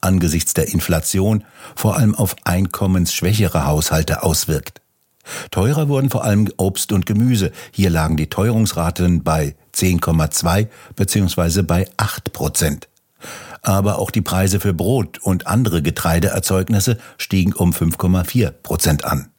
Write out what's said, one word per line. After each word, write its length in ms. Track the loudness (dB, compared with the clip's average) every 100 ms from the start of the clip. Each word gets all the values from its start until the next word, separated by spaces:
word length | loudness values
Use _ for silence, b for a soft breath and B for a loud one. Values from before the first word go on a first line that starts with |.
angesichts 520 | 2 2 2 0 -2
der 140 | -2 0
Inflation 760 | -2 0 -2 0 0 0 0 B B B B
vor 200 | 0 2
allem 180 | 2
auf 220 | 2 -2 -2
einkommensschwächere 1200 | -2 0 0 0 0 2 2 0 0 2 2 2 0
Haushalte 580 | 0 0 0 0 0
auswirkt. 580 | 0 0 0 -4 -4 -20 _ _ _ _ B B B
Teurer 360 | 0 2 2 2
wurden 220 | 2 2
vor 160 | 0 2
allem 240 | 2 2 2
Obst 340 | -2 0 0
und 140 | 0 2
Gemüse. 480 | 2 4 2 0 B B
Hier 180 | 0 2
lagen 280 | 2 0 0
die 100 | -2
Teuerungsraten 960 | 0 0 2 0 0 -2 0 2 2
bei 320 | 2 0 -2 -6 _
zehn 300 | -2 0 2
Komma 300 | 2 0 0
zwei 360 | 0 0 0 -2 B B -4
beziehungsweise 680 | 0 2 0 0 0 0
bei 240 | 2 0 0 -4
acht 380 | -4 -4 -10
Prozent. 560 | -6 -4 -2 -2 -2 -10 _ _ _ B B B B
Aber 380 | -2 0 0 -2
auch 120 | -2
die 80 | -2
Preise 400 | -2 0 0 0
für 140 | 0
Brot 460 | 0 0 0 -2 -4
und 280 | -2 -2 0
andere 340 | 0 2 0
Getreideerzeugnisse 1160 | -2 -2 0 2 2 -2 -2 -2 0 0 0 -2 B B
stiegen 360 | -2 0 0
um 180 | 2 0
fünf 260 | 2 -2 0
Komma 280 | 0 0 0
vier 260 | 0 0
Prozent 540 | -2 -6 -2 0 0 -2
an. 240 | -6 -6